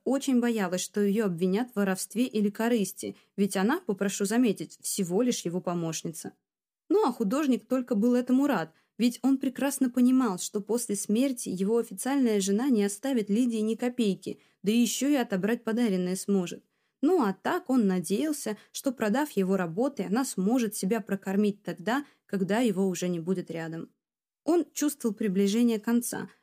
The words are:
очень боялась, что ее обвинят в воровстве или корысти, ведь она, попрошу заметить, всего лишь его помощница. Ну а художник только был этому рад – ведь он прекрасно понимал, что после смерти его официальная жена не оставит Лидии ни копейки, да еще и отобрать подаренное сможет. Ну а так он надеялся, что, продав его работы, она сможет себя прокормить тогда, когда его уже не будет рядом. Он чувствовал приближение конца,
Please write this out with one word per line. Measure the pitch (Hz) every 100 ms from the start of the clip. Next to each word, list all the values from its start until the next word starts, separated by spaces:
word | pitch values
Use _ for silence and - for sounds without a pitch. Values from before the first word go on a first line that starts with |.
| 226
очень | 269 277 247
боялась, | 240 220 180 180
что | - 208
ее | 202 202 208
обвинят | 165 185 196 247
в | 196
воровстве | 196 185 - 214 254
или | 214 208
корысти, | 202 226 240 190 - 196 - _ -
ведь | 202 196
она, | 202 349
попрошу | - 196 202 -
заметить, | 202 233 247 185 160 -
всего | - - 170 185
лишь | 247 240
его | 175 175
помощница. | 180 175 165 160 170 160 196 _ _ _ _ _ -
Ну | 381 302
а |
художник | 247 196 269 294 220 -
только | 262 247 214
был | 240 247
этому | 247 254 285
рад – | 202 160 _ _ -
ведь | 240 -
он | 269 269
прекрасно | 269 - 277 - 254
понимал, | 254 247 262 240 180
что | - 208
после | 196 240 - 202
смерти | - 214 277 247 196
его | 185 196 233
официальная | 233 190 254 277 240 208
жена | 196 202 277
не | 220 202
оставит | - 269 247 202
Лидии | 208 254 226
ни | 214 220
копейки, | 247 247 214 185 - - _ _
да | 190
еще | 233 226 - 277
и | 285
отобрать | 233 190 202 240
подаренное | - 226 233 185 180 185
сможет. | - 196 175 - _ _ _ -
Ну | 285 370
а | 208
так | 190 247 349 359
он | 254 196
надеялся, | 185 160 208 311 294 220 208 -
что, | - 277
продав | 240 214 247 302
его | 202 185 190
работы, | 175 170 269 -
она | 180 226 262
сможет | - 190 254 220 -
себя | 190 226
прокормить | - 196 196 196 208 202
тогда, | - 165 175 262 285 _ -
когда | 196 185 214
его | 247 185 196
уже | 175 180
не | 175
будет | 160 185 170
рядом. | 165 160 165 - _ _ _ _ _
Он | - 339 -
чувствовал | - 294 - 233 196
приближение | 226 185 202 220 240 220
конца, | 226 240 - 196 196 _